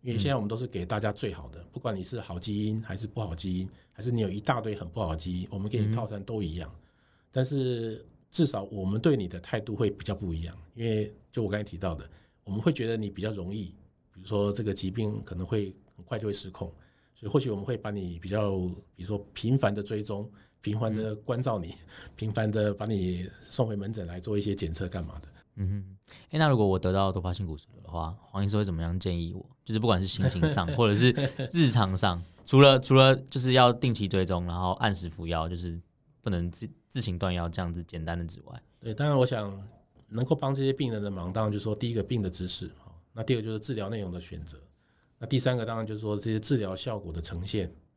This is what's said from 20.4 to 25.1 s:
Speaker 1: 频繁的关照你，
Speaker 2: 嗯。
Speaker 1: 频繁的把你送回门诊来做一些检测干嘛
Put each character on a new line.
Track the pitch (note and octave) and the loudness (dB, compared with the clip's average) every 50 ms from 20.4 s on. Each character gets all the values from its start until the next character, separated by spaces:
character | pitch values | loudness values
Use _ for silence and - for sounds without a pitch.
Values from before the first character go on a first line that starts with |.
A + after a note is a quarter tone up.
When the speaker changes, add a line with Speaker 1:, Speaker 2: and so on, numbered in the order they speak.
| - _ _ _ | -20 _ _ _
Speaker 1:
频 | - G#2 G#2+ | -4 -2 -2
繁 | A2 G#2+ A2 | 0 0 0
的 | G#2+ G#2+ A2 A2 G#2+ | 0 0 -2 -4 -6
关 | G#2 - - B2 A#2 | -6 -4 -4 -4 -2
照 | B2+ B2+ A#2 | 0 -2 -2
你， | G2+ E2+ D#2+ | -2 -4 -8
Speaker 2:
嗯。 | - - - - - - - - - | -12 -16 -20 -20 -20 -20 -20 -20 -10
Speaker 1:
频 | - A2 A2 | -6 -6 -4
繁 | G2+ A#2 A2 G#2+ | 0 0 0 2
的 | G#2 A2 G#2 G#2 G2+ | 2 2 2 2 2
把 | G2+ G#2 | 0 -2
你 | A2 A2 G2 F#2 F#2 F2+ F2 F2+ - - - - | -2 0 0 0 0 -2 -2 -4 -8 -10 -16 -16
送 | - - - B2 A2 | -10 -2 -2 -2 -2
回 | G#2+ | -2
门 | G2+ G2 G2+ | -4 -4 -6
诊 | A2 G#2+ F#2 E2+ | -6 -6 -8 -8
来 | F2 F2+ | -8 -10
做 | F2+ A2 G#2 | -6 -2 -2
一 | G#2 | 0
些 | G2 G#2 G2 | 0 0 -2
检 | - - E2 | -2 -2 -4
测 | D#2+ - F#2+ F2 | -4 -4 -6 -4
干 | F2 F2+ E2+ | -4 -6 -6
嘛 | D#2 | -6